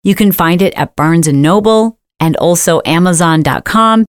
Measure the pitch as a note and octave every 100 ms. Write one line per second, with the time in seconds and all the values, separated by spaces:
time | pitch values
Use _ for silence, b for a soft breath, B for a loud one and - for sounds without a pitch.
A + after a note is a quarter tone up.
0 | G3 G3 G#3 F3+ E3 F3 G3 - D3 -
1 | D3+ E3 D#3 C#3 D3 G3+ G#3+ A3 A3+ -
2 | _ _ D#3+ - E3 F3 - D#3+ - E3
3 | F3+ E3 E3+ D#3+ C#3+ - - A3 A3 A3
4 | A3+